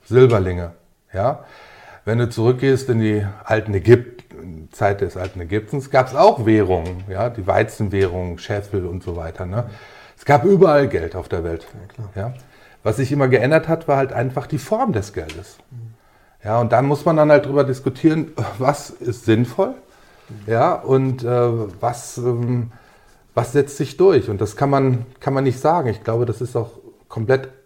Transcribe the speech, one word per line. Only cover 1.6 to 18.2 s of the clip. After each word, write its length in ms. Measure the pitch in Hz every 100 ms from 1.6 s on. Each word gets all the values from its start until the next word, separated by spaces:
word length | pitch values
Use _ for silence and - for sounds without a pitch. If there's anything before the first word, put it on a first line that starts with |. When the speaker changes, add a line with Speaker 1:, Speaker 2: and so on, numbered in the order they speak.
| - - - -
Speaker 1:
Wenn 140 | - 117
du 100 | 117
zurückgehst 600 | 117 113 127 135 131 127
in 100 | 113
die 260 | 110 107 98 101
alten 300 | - 110 107
Ägyp-, 420 | 98 82 120 - - - - 85 80 78
Zeit 300 | - 101 101
des 160 | 90 90
alten 240 | 90 92
Ägyptens, 480 | 82 104 104 143 131
gab's 240 | 131 127
auch 320 | - 196 170
Währungen, 580 | 110 110 92 90 82 90 95
ja? 200 | 95 120
Die 180 | 107 92
Weizenwährung, 880 | 95 113 - 104 98 95 90 90 82
Scheffel 480 | - 101 98 101
und 160 | 90 90
so 120 | 90
weiter, 300 | 85 82 -
ne? 200 | 90 104 123 - - - - _
Es 80 |
gab 180 | - 143
überall 440 | 190 190 175 147 139
Geld 280 | 90 82
auf 140 | 92 -
der 140 | 90
Welt. 220 | 82 85 -
Speaker 2:
Ja, 200 | 104 95
klar. 160 | - 104
Speaker 1:
Ja? 180 | 98 110 127 - _ - _
Was 140 | 107 110
sich 140 | 131
immer 160 | 143 131
geändert 400 | 123 123 160 160
hat, 200 | 165 156
war 100 | 139
halt 160 | 135
einfach 320 | 113 127 127
die 120 | - -
Form 320 | - 220 254
des 200 | 113 -
Geldes. 440 | - 78 82 - - _
Speaker 2:
Mhm. 60 | 120 117 - _ _ _ _
Speaker 1:
Ja, 160 | 104 117
und 100 | 113
dann 120 | 117
muss 200 | 139 147
man 100 | 175
dann 160 | 156 151
halt 140 | 143
drüber 180 | 135 143
diskutieren, 680 | 135 127 - - 160 156